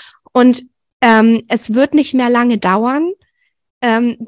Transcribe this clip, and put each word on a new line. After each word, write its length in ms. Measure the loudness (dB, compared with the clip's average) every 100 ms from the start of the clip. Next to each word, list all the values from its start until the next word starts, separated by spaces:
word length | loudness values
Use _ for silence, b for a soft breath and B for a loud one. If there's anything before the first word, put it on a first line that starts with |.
| B B B
Und, 300 | 2 2 2 -4 _ _ _
ähm, 420 | 2 4 4 0 -2
es 260 | -4 -2
wird 200 | 0 0
nicht 200 | 0 -2
mehr 160 | -2 0
lange 280 | 0 0 -2
dauern, 540 | -2 -2 -2 -4 -4 -8 _ _ _ _ _ _
ähm, 460 | -2 0 -2 -4